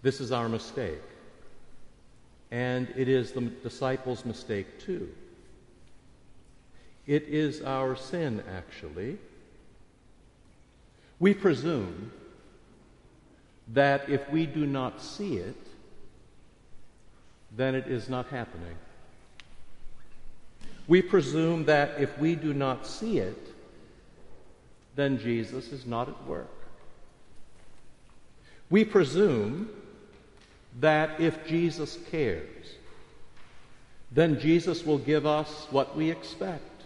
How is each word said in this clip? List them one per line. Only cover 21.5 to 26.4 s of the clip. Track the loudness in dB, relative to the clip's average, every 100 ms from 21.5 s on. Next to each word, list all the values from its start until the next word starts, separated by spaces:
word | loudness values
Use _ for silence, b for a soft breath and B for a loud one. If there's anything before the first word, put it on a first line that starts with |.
| 2 4
that | 4 4 0
if | -2 2
we | 2
do | 2 0
not | 0 0 0 -6
see | -6 0 0
it, | 0 -4 -14 -18 -20 -20 -20 -20 -20 -20 -16 -14 -16 -20 -20 -20 -14
then | 0 2 2
Jesus | 0 -2 -2 -6 -8
is | -10
not | -6 -4 -4
at | -6 -8
work. | -8